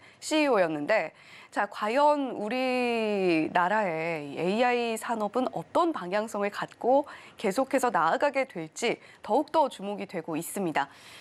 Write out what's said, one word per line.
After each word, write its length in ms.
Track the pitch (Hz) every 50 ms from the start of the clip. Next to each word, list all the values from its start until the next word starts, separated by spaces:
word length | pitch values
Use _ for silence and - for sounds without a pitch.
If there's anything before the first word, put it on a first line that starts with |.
| - - - _
씨이오였는데, 920 | - - 302 311 302 277 247 202 180 160 160 147 147 156 226 208 160 156 - - - - - - - -
자, 160 | - - 208 202
과연 640 | - - 214 214 233 285 294 302 294 285 277 247
우리나라의 2000 | 190 - 208 208 247 254 262 254 254 254 247 240 233 226 220 214 208 196 190 180 165 160 156 - - 180 175 180 208 220 214 180 160 160 160 170 165 151 147 143 139 135
에이아이 580 | 160 180 202 220 247 247 247 240 240 233 220 214
산업은 520 | - - 233 220 214 202 - 240 262 -
어떤 420 | - - 165 - - 294 349 339 302
방향성을 560 | 196 180 175 185 208 220 226 - 208 202 202
갖고 560 | 202 - - - - - - 233 262 277 294 - - - - - - -
계속해서 540 | - 185 190 269 262 - - 262 254 247
나아가게 560 | 190 170 156 165 196 262 - 285 277 269 254 -
될지 520 | - 185 160 156 - - 233 233 175 - - - - -
더욱더 480 | - - 208 240 208 - - 330 294 247
주목이 380 | - - 190 202 208 196 202 -
되고 280 | - 170 156 - 160
있습니다. 540 | 147 - - - 202 196 165 139 151 139 - - - - - - -